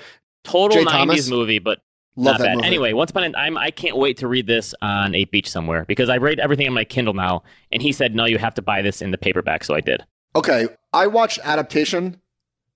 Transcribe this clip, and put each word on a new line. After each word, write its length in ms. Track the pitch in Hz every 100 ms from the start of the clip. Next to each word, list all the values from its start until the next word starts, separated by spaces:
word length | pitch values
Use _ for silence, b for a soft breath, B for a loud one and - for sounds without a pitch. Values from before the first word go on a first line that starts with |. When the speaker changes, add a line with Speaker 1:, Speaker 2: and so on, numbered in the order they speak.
| B B _ _
Speaker 1:
Total 320 | - 175 202 208
Speaker 2:
Jay 60 |
Speaker 1:
nineties 420 | 160 147 139 160 127
Speaker 2:
Thomas. 40 |
Speaker 1:
movie, 280 | 120 110 107
but 220 | 101 98 _ _ _ -
Speaker 2:
Love 180 | 131
Speaker 1:
not 40 | 120
Speaker 2:
that 60 | 110
Speaker 1:
bad. 80 | 120
Speaker 2:
movie. 100 | 175
Speaker 1:
Anyway, 260 | 175 120
Once 180 | 113 165
Upon 140 | 196
a 80 | 170
Time, 240 | - 147 160
I 120 | 151
can't 260 | - 170 123
wait 220 | 139 127
to 100 | 127
read 180 | 127 107
this 280 | 113 - -
on 320 | 104 101 98
a 100 | 92 95
beach 240 | 104 -
somewhere 340 | 85 82 82 80
because 220 | 104 123
I 80 | 127
read 200 | 143 156
everything 260 | 143 143 135
on 60 |
my 100 | 123
Kindle 300 | 110 131 113
now, 280 | 98 92 87 b b b
and 80 | 117
he 80 | 143
said, 220 | 135 127
"No, 100 | 110
you 140 | 117 107
have 160 | 113
to 80 | -
buy 200 | 98 101
this 180 | 101 -
in 80 | 98
the 60 | 90
paperback," 460 | 98 90 76 78
so 100 | -
I 60 | 76
did. 240 | 73 - - _ _
Speaker 2:
Okay, 340 | 156 160 123 113 - _
I 140 | 151 202
watched 300 | 226 220 -
Adaptation. 800 | 143 151 143 151 151 175 185 180 _ _ _ _ _